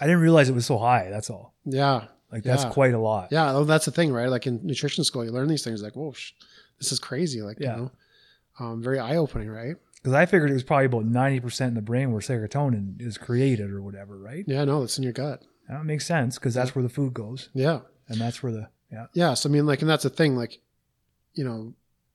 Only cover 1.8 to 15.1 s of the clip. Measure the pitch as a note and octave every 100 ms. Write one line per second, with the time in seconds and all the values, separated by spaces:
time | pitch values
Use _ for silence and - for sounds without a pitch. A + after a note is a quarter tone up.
1.8 | C#3 B2 G#2+ _ - A2+ B2 C3+ B2 C#3
2.8 | C3 A#2 A2 G#2 F2+ D#3 D3 C3+ D3+ D#3
3.8 | D#3 E3 D#3+ A#2+ B2+ B2 C3+ A#2 F3 B2+
4.8 | C#3+ - C#3+ B2+ A#2 B2 C#3+ D3+ A#2+ A2
5.8 | G#2+ B2 D3+ A#2+ - _ - - _ -
6.8 | B2+ C3 - C3 F3 A#2+ G#2 A2 C3 A2+
7.8 | C3 _ _ _ _ _ _ - A#2+ A2+
8.8 | A#2+ C3+ A#2 E3 D3 A#2+ G#2+ A2 A#2+ E3+
9.8 | _ - A#2+ C#3 F3 F#3 D3 C3+ B2+ C#3+
10.8 | C3+ A#2+ A2 B2 C3+ C3 A#2+ - B2+ A#2
11.8 | G#2 A#2+ C3+ A2 - A#2+ G#2+ C#3 C#3+ A2
12.8 | G2 G2 A#2+ G2+ - B2 C3+ A2+ G2+ G2
13.8 | G2 G2 G2 G2 G2+ D3+ G3 C3+ C#3+ D3
14.8 | A#2 - C3